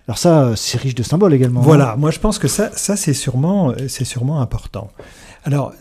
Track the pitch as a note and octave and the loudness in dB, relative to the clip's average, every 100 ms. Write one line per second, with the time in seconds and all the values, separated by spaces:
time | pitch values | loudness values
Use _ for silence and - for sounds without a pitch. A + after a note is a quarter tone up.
0 | - G#2+ F3 D#3+ B2 G#2+ - B2 C3+ B2 | -10 0 4 4 4 0 -4 -4 -4 -4
1 | A2+ E3 G3+ C3+ B2+ B2 C#3+ C#3+ B2+ A2+ | -2 2 4 4 2 2 4 6 4 2
2 | D#3+ - G#3+ G#3 C#3+ - A3 - - G3+ | 0 0 -2 0 -2 -2 -4 -4 -4 -2
3 | D#3 B2 C3+ B2+ E3 G3+ C#3+ A#2 C3+ - | -2 -2 -2 -2 0 2 0 -2 -6 -6
4 | B2 A#2+ C3 D#3 A#2+ A2 - G2 G2+ - | -6 -4 -4 -2 -4 -6 -8 -14 -14 -18
5 | - - - - C#3+ C#3 B2+ - | -20 -20 -20 -10 -4 -2 -4 -8